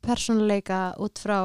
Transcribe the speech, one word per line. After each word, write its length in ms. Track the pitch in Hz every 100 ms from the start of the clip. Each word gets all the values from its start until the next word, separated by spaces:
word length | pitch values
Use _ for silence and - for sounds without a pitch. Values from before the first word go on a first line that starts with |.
persónuleika 760 | - 240 - 220 214 202 - 190 185 -
út 240 | 208 -
frá 180 | 208 202